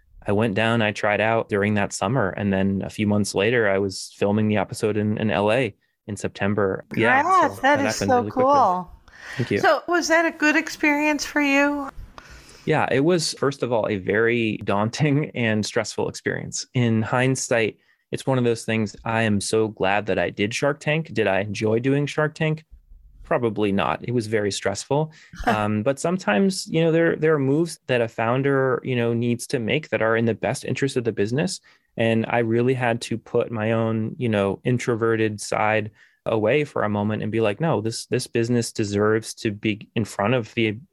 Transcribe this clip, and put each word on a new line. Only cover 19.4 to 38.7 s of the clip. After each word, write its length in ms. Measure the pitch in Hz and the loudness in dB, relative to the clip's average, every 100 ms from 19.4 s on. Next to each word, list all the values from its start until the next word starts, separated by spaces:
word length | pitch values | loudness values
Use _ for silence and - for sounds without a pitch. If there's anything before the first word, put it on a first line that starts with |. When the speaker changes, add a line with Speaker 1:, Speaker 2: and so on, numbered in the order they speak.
Speaker 1:
so 280 | - 110 110 | 0 0 0
glad 360 | 107 92 101 101 | 0 0 0 0
that 140 | 92 | 0
I 100 | 87 | -2
did 240 | - 104 | 0 -2
Shark 260 | - 143 147 | 0 -2 -2
Tank. 340 | - 151 156 | -2 -2 -2
Did 120 | 110 104 | 0 2
I 140 | 95 | 2
enjoy 400 | 104 101 110 110 | -2 -2 0 0
doing 260 | 127 139 143 | 2 0 0
Shark 300 | - 151 151 | -2 -2 0
Tank? 280 | 156 156 - - - - - - | -2 -2 -6 -20 -20 -20 -20 -14
Probably 480 | - 160 120 101 104 | -2 0 0 0 0
not. 300 | 98 78 - | 2 0 -2
It 80 | - | -2
was 160 | 120 107 | -4 -2
very 240 | 110 104 | -2 -2
stressful. 600 | 98 101 101 - 139 156 - - | -2 -4 -4 -2 -2 -2 -8 -20
Speaker 2:
<laughs> 180 | - - | -6 -2
Speaker 1:
Um, 360 | 110 104 107 | 0 2 0
but 160 | 107 - | 0 -2
sometimes, 680 | 170 185 202 208 196 190 - | -2 -2 0 2 2 0 -2
you 140 | 160 | 0
know, 80 | 165 | 2
there, 240 | 160 165 - | 4 2 2
there 180 | 156 | 2
are 60 | 156 | 2
moves 400 | 135 143 170 156 - | 2 2 0 -4 -2
that 140 | 127 | 0
a 60 | 113 | 0
founder, 760 | - 113 127 139 139 135 123 | 0 0 2 2 2 2 0
you 120 | - 127 | -2 -2
know, 180 | 117 | 0
needs 340 | 117 120 120 - | 0 0 -2 -2
to 120 | 139 | -4
make 300 | 110 131 156 | 0 -2 -2
that 120 | 110 | -2
are 140 | 110 113 | 0 2
in 100 | 117 | 0
the 80 | |
best 300 | 110 98 127 | 0 -2 -2
interest 320 | - 127 139 127 | -4 -2 -2 -2
of 100 | 117 | -2
the 60 | |
business. 480 | 104 104 123 180 - _ _ _ - | -2 -2 0 -2 -4 _ _ _ -2
And 280 | 113 113 110 | 2 2 0
I 100 | 117 | 0
really 340 | 117 113 123 | 2 2 2
had 280 | 131 123 117 | 2 0 -2
to 160 | - 120 | -4 -8
put 340 | - 120 - | -2 -2 -2
my 200 | 113 107 | -2 0
own, 420 | 113 113 113 110 - | 0 0 -2 -4 -4
you 120 | 123 | 0
know, 300 | 107 98 95 | 2 2 0
introverted 800 | - 123 - 117 113 113 110 107 | 0 0 0 0 2 2 0 -2
side 500 | - 107 107 107 107 - - _ - | -4 0 2 0 -2 -10 -20 _ -4
away 380 | 113 104 147 | 0 2 2
for 200 | 143 - | 0 -2
a 60 | 104 | -2
moment 320 | 104 104 107 | 0 -2 -2
and 100 | 107 | -4
be 100 | 110 | -2
like, 180 | 110 104 | 0 0
"No, 220 | 165 120 | 0 0
this, 240 | 110 113 - | -2 -6 -4
this 200 | 123 - | -4 -2
business 460 | 120 113 120 113 | -2 0 0 -2